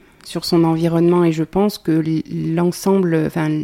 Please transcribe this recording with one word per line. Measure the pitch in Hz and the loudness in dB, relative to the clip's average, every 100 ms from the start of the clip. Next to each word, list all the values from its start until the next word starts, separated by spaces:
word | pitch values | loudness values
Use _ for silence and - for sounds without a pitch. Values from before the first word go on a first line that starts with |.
| _ _ | _ _
sur | - 175 - | -12 -8 0
son | 170 | 2
environnement, | 165 160 165 165 170 175 | 4 2 0 2 2 4
et | 170 | 2
je | 160 | 0
pense | 156 190 208 - | -2 0 0 -2
que | - | -2
l-, | 160 156 160 - 170 160 165 | -2 0 -4 -4 -6 -4 0
l'ensemble, | 175 - 196 196 180 160 156 | -2 -2 0 0 2 0 -2
enfin, | 165 156 156 | -2 -2 -4